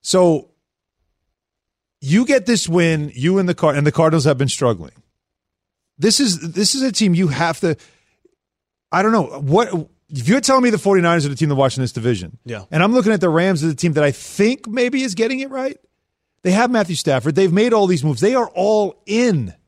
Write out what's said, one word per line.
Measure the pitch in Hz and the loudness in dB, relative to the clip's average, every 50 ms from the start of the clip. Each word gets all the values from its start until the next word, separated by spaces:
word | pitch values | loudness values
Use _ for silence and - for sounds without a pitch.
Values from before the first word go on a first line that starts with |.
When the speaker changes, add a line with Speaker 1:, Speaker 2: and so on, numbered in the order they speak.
Speaker 1:
So | _ - - 185 180 175 160 139 - _ _ _ _ _ _ _ _ _ _ _ _ _ _ _ _ _ _ _ _ _ _ _ _ _ _ _ _ _ _ _ | _ 0 2 4 4 4 2 0 -4 _ _ _ _ _ _ _ _ _ _ _ _ _ _ _ _ _ _ _ _ _ _ _ _ _ _ _ _ _ _ _
you | - 135 160 214 254 | -4 2 2 2 4
get | 233 277 262 185 | 4 2 0 2
this | 233 240 202 - | 0 0 0 0
win, | - 165 180 170 165 160 151 147 147 - | 0 0 2 2 2 0 -2 -4 -8 -8
you | 120 131 170 190 | -4 -2 0 2
and | 196 185 | 2 0
the | 180 170 | 0 -2
Card-, | - - 156 139 | 0 0 0 2
and | 143 143 | 2 0
the | 151 | 0
Cardinals | - - 165 160 156 165 127 | 2 2 2 2 2 2 2
have | 156 139 123 | 2 2 2
been | 139 127 | 0 -2
struggling. | - - 139 120 110 85 80 65 _ _ _ _ _ _ _ _ _ _ _ _ _ _ _ _ _ _ _ _ _ - | -2 0 0 -2 -2 -2 -8 -20 _ _ _ _ _ _ _ _ _ _ _ _ _ _ _ _ _ _ _ _ _ 0
This | 143 220 214 - | 0 0 2 2
is, | 285 226 180 - 156 165 160 | 0 0 -2 -4 -8 -8 -4
this | 175 214 - - | -2 -2 -2 -2
is | 269 | -2
a | 262 262 | -2 -2
team | 196 - 220 190 175 | 0 0 2 2 2
you | 165 190 | 2 2
have | 160 135 127 170 165 160 - | 0 0 -2 -2 -2 -2 -2
to, | - 170 151 - - _ _ _ _ _ _ _ _ _ _ _ _ _ _ _ _ _ _ _ _ _ | -2 -2 -2 -4 -8 _ _ _ _ _ _ _ _ _ _ _ _ _ _ _ _ _ _ _ _ _
I | 156 175 196 | -2 0 2
don't | 220 | 2
know, | 226 214 151 - - 139 | 2 0 0 -2 -6 -8
what, | 147 135 151 214 240 - 196 165 156 _ _ _ _ _ | -2 0 2 2 2 0 -4 -6 -6 _ _ _ _ _
if | 156 135 117 | -10 -6 0
you're | 143 220 277 | 0 0 2
telling | 233 - 269 262 247 | 2 2 2 2 2
me | 247 | 2
the | 214 | 0
forty-niners | 180 - 196 196 185 170 170 170 170 143 | 0 0 2 2 2 2 2 2 2 0
are | 143 | -2
the | 139 | -2
team | 127 160 151 | -2 -2 0
to | 143 | 2
watch | 131 135 127 - | 2 2 0 0
in | 135 131 | -2 -6
this | 117 | -4
division, | - 123 110 127 120 92 87 80 113 - _ | -6 -4 -2 -2 -2 -2 -6 -12 -16 -18 _
Speaker 2:
Yeah. | 117 117 104 95 _ | -14 -14 -14 -12 _
Speaker 1:
and | - 156 | -2 0
I'm | 180 208 240 | 2 2 2
looking | 254 196 220 | 2 2 2
at | 220 180 | 0 2
the | 185 175 | 0 0
Rams | 156 165 180 190 185 147 151 | 0 0 0 0 0 0 -2
as | 165 | -4
a | 151 | -4
team | - - 170 147 | -2 -2 -2 0
that | 151 147 | 2 0
I | 143 | 0
think | 127 - - - - - 202 220 262 - - | -2 -4 -12 -14 -2 0 0 0 0 -2 -8
maybe | 226 208 262 247 247 269 262 262 | -8 -4 -2 -2 -2 -2 -4 -4
is | 247 180 | -4 -2
getting | 170 220 226 262 262 | -2 -2 -2 -2 -6
it | 269 269 | -8 -8
right, | 262 262 262 269 285 _ _ _ _ _ _ _ _ _ _ _ _ _ _ | -8 -8 -8 -8 -10 _ _ _ _ _ _ _ _ _ _ _ _ _ _
they | 180 | 0
have | 185 214 240 247 | 2 2 2 2
Matthew | 247 226 202 170 175 | 2 0 0 0 -4
Stafford. | - - 156 135 127 107 151 143 | -4 0 0 0 0 0 0 0
They've | 180 196 180 | 2 2 2
made | 160 202 220 247 226 | 2 2 2 2 2
all | 220 202 | 2 2
these | 180 180 147 127 | 2 0 0 0
moves. | 156 139 113 | -2 -2 0
They | 156 214 262 | 0 0 2
are | 254 233 - - | 0 -2 -2 -4
all | 175 185 208 220 214 208 185 - _ _ | -2 0 0 2 0 0 -2 -6 _ _
in. | 202 208 226 247 247 196 147 113 90 - _ _ | -4 -2 0 2 2 0 0 -2 -6 -10 _ _